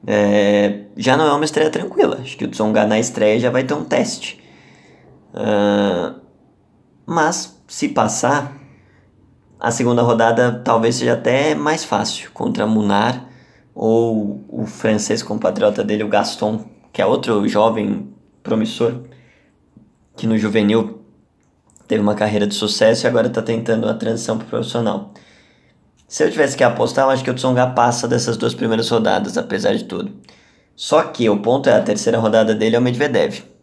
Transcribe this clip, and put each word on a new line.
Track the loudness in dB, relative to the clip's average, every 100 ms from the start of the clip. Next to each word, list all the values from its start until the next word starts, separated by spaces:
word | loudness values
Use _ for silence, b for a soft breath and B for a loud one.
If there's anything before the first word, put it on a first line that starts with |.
| 0
É, | 2 4 4 4 4 2 -2 -10 -6
já | 0 2
não | 4
é |
uma | 2
estreia | 0 0 0
tranquila. | 0 -6 0 0 0
Acho | -10 -8
que | -8
o |
Tsonga | -2 0 2 2
na | 2
estreia | 0 0 2 2
já | 2
vai | 0 -2
ter |
um | -4
teste. | -2 -2 -2 -6 -12 -16 B B B B B B B B _
Ah, | -6 0 2 2 2 2 0 -4 -8 -20 _ _ _ _ _ _ _ -4
mas, | 0 0 0 -8 -16 _
se | -6 -4
passar, | 0 0 0 0 0 -2 B B B B B B _ _ _ _ _
a | -4
segunda | 0 2 2
rodada | 2 4 4 4 2 0
talvez | 0 2 2 0
seja | 0
até | 0 2 2 0
mais | 0 -2 -2
fácil | -2 -4 -2 -6 -12
contra | -8 -6 -2 0
Munar | 0 2 2 2 -2 B B B B B -4
ou | 0 2 2 0 -4 -8 -12
o | -8 -8
francês | -4 0 0 0 -4
compatriota | -2 -2 -2 2 0 2
dele, | -2 -2
o | 0
Gaston, | 0 0 -2 -4 -4 -8 -20 _
que | -2
é | 0
outro | 2 0 0 2
jovem | 4 2 2 -2 -4 -8 -18 _ _
promissor, | -4 -2 -2 -2 -2 -2 -12 b b b b b _ -20 _ _ _ -8
que | -2
no | 0
juvenil | 2 2 4 2 0 -6 -20 _ _ _ _ _ _ _ _
teve | 0
uma | 0 0
carreira | 0 0 -2
de | -2
sucesso | -4 2 4 4 2
e |
agora | 0 0
tá | -2
tentando | -2 -4 -2 -2 0
a |
transição | -2 -4 -4 -4 -6
pro | -4
profissional. | -6 -4 -2 -2 -4 -8 b b b b b b b _ _ _
Se | -2
eu | 0
tivesse | 2 0 2
que |
apostar, | 0 2 -2 2 2
eu |
acho | 2
que | -2
o | -2
Tsonga | 0 2 2
passa | 2 2 2 0
dessas | -2 0 -2
duas | -2 -2
primeiras | -2 0 0
rodadas, | 0 2 0 -2 -4
apesar | -4 -2 -2 -2
de |
tudo. | -4 -8 -10 -12 b b b b b _
Só | 0 0
que | 0 -2 0
o | 0
ponto | 0 0 4
é, |
a | 2
terceira | 2 -2 0 0
rodada | 2 2 2 2
dele | 2 2
é |
o |
Medvedev. | 0 0 0 0 0 -2 -14 _